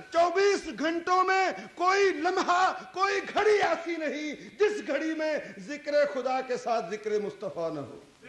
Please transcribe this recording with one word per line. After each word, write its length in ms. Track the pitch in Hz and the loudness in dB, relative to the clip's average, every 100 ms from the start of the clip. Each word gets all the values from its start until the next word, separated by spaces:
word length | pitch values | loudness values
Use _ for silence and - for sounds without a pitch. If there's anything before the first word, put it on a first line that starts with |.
| - | -2
چوبیس 680 | 330 349 349 403 392 320 226 | 2 4 4 4 2 -2 -4
گھنٹوں 460 | 302 339 339 370 | -2 -2 2 2
میں 260 | 370 381 370 247 214 | 4 4 2 -2 -10
کوئی 380 | - 359 392 392 | -2 2 4 4
لمحہ، 600 | 302 330 381 285 359 370 - - | 2 0 0 2 4 2 0 -8
کوئی 280 | 359 392 392 311 | -2 0 0 -2
گھڑی 160 | - 415 | 2 4
ایسی 460 | 415 359 330 339 330 | 4 4 0 -4 -4
نہیں 640 | 302 277 302 269 180 - | -4 -4 -6 -10 -14 2
جس 260 | 415 - 226 | 2 2 -2
گھڑی 280 | 285 320 | -2 -2
میں 240 | 320 311 302 - 202 | -2 -2 -2 -6 -12
ذکر 340 | 190 285 294 294 285 | -12 -10 0 2 2
خدا 260 | 262 247 262 | 0 -2 -2
کے 160 | 262 247 | -2 -4
ساتھ 340 | - 226 175 | -2 -2 -2
ذکر 200 | 208 214 | -6 -2
مصطفیٰ 600 | 208 196 - 190 151 165 | -2 -2 -6 -8 -6 -4
نہ 100 | 151 | -6
ہو۔ 200 | 139 - - _ | -8 -14 -20 _